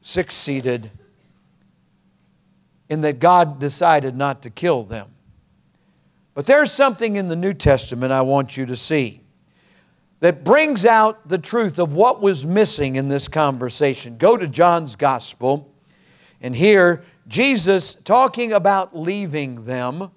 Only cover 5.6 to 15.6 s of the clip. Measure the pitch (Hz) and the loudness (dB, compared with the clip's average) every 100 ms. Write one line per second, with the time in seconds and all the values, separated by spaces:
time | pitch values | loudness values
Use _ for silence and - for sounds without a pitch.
5.6 | _ _ _ _ _ _ _ - - 285 | _ _ _ _ _ _ _ -12 2 4
6.6 | 285 - 277 202 226 202 185 165 185 170 | 4 2 0 2 -4 -2 -4 -2 -4 -2
7.6 | - 135 - 123 127 135 131 139 131 - | 2 2 0 -6 -2 0 0 0 -2 -8
8.6 | 127 123 - 156 123 - _ _ _ _ | -8 -8 -4 -2 -2 -8 _ _ _ _
9.6 | _ _ _ _ _ _ 170 156 143 269 | _ _ _ _ _ _ 0 0 2 4
10.6 | 311 254 196 226 220 220 151 180 - 240 | 4 2 4 4 2 -2 -6 -6 -4 -2
11.6 | 214 160 170 147 233 - 202 175 147 185 | -2 -2 -2 2 2 2 0 0 -2 0
12.6 | 160 - 139 131 139 139 - 156 147 131 | 0 0 -4 -2 -2 -4 -4 0 0 0
13.6 | 123 - 147 131 120 117 165 233 170 127 | -6 -2 -2 -2 -10 0 4 4 0 2
14.6 | 175 170 156 107 139 131 - - 123 143 | 2 2 -2 -2 -2 -2 -6 -6 -2 -2